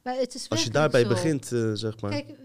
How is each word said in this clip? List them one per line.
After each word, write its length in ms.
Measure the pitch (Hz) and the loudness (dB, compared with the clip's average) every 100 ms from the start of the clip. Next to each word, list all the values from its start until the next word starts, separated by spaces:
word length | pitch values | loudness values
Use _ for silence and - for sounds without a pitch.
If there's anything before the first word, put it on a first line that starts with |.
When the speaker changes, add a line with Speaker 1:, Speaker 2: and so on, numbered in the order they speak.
Speaker 1:
Maar 120 | 247 254 | -6 -2
het 180 | 254 247 | -2 -4
is 140 | - | -4
Speaker 2:
Als 140 | 330 | -2
je 80 | 123 | 0
Speaker 1:
werkelijk 20 | |
Speaker 2:
daarbij 280 | 143 151 127 | 2 4 4
Speaker 1:
zo. 60 | 120 | 4
Speaker 2:
begint, 420 | 113 - 143 - | 2 0 -2 -2
eh, 200 | 120 110 | 0 0
zeg 280 | 104 110 - | -2 -4 -4
maar. 100 | 101 | -4
Speaker 1:
Kijk, 260 | - - 285 | -4 -8 -14